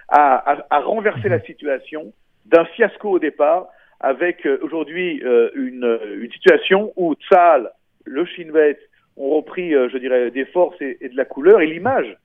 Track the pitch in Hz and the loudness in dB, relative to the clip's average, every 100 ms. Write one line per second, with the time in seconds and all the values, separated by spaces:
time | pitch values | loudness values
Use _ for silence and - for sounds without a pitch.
0 | - 147 143 127 139 - - 143 - 214 | 2 4 4 2 0 -4 -2 -2 0 -2
1 | 202 143 190 165 - - 143 131 - 151 | -4 -4 -4 -4 -6 -10 -6 -6 -8 -16
2 | 190 - _ _ - 165 165 - 202 - | -16 -20 _ _ 2 2 2 0 -2 -2
3 | 208 180 151 147 147 - - _ _ _ | -4 -2 -2 0 0 0 -4 _ _ _
4 | 131 127 175 170 151 135 151 160 143 170 | -4 -2 -4 -4 -4 -4 -4 -8 -8 -6
5 | 180 151 127 120 117 139 127 127 120 113 | -6 -6 0 2 2 -2 -8 -4 -4 -4
6 | 107 101 117 - 185 156 - 190 214 - | -6 -12 -12 0 4 4 4 0 0 -4
7 | 170 139 - 185 175 143 101 - _ _ | -4 -2 2 4 6 4 0 -14 _ _
8 | - 131 175 - 160 156 151 139 _ _ | -10 -8 -6 -10 -2 2 2 0 _ _
9 | _ - 139 151 147 185 175 143 123 131 | _ -10 -4 -4 -4 -8 -2 0 0 -4
10 | 127 127 120 127 127 180 165 - 139 - | -2 -2 -2 -4 -4 -2 -2 -2 -12 -12
11 | 135 127 - 139 160 214 156 170 220 254 | -10 -8 -8 0 4 6 4 -2 -4 -2
12 | 117 - | -4 -10